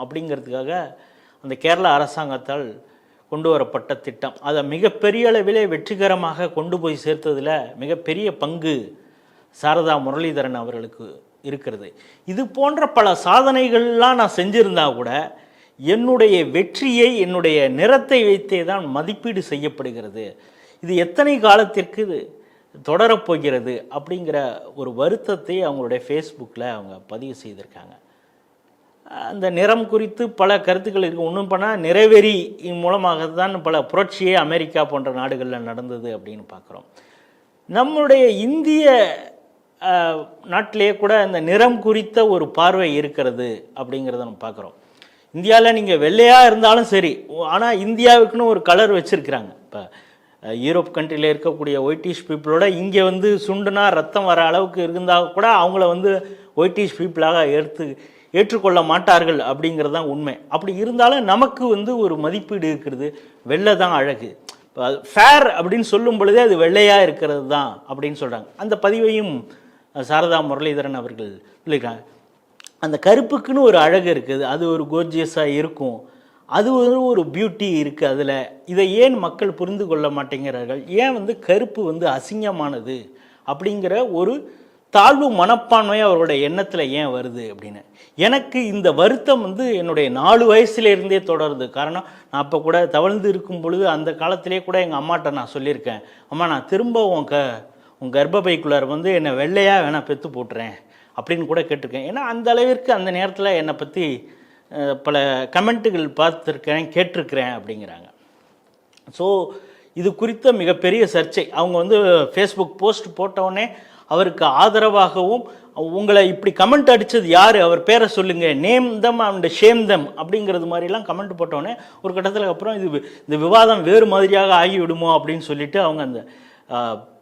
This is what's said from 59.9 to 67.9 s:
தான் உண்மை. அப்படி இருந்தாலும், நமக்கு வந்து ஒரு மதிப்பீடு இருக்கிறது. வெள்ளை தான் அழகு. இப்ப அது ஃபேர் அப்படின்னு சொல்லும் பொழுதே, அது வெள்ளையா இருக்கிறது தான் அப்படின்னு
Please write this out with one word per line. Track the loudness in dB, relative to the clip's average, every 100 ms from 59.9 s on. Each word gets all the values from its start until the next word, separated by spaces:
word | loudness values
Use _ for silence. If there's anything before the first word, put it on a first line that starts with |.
தான் | -4
உண்மை. | -6 -6 -8 -10 -8
அப்படி | -6 -6 -6
இருந்தாலும், | -4 2 4 4
நமக்கு | 2 2 2 0 -2
வந்து | -2 -2 -2
ஒரு | -2 -2
மதிப்பீடு | -4 -6 -8 -6 -4
இருக்கிறது. | -4 -8 -8 -10 -10 -20 _
வெள்ளை | -4 0 2 2
தான் | 2
அழகு. | 0 -2 -4 -12 -18 -20 -20 _
இப்ப | -6 -6
அது | -6 -2 6
ஃபேர் | 8 8 6
அப்படின்னு | 2 -2 -2
சொல்லும் | 0 0 0 2
பொழுதே, | 4 4
அது | 4 4
வெள்ளையா | 4 6 6 6
இருக்கிறது | 4 2 -4 -4 -2
தான் | -4 -4 -8
அப்படின்னு | -14